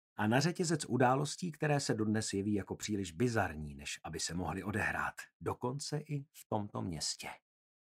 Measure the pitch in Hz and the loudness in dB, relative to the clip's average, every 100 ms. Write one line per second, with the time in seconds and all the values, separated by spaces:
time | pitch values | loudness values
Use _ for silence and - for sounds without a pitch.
0 | _ - 107 123 156 175 170 165 - 123 | _ 0 4 6 4 2 0 0 2 4
1 | 123 135 147 - 180 151 151 143 - 110 | 6 6 0 -4 -6 0 2 2 2 2
2 | 107 107 107 98 98 101 95 95 - 104 | 2 2 0 0 2 0 0 -6 -4 -4
3 | 95 80 123 113 92 78 76 71 73 - | -4 0 2 2 0 -2 -8 -8 -10 -8
4 | 85 80 - 85 85 90 92 101 92 82 | -8 -6 -4 -2 -2 -2 -2 0 0 0
5 | - - - - 113 98 123 139 - 147 | -2 -6 -14 -8 -6 -2 -2 -4 -4 -4
6 | 151 147 139 - - 110 104 117 107 78 | -4 -6 -6 -14 -4 -2 -2 -4 -4 -2
7 | - - - - _ _ _ _ _ | -4 -4 -8 -12 _ _ _ _ _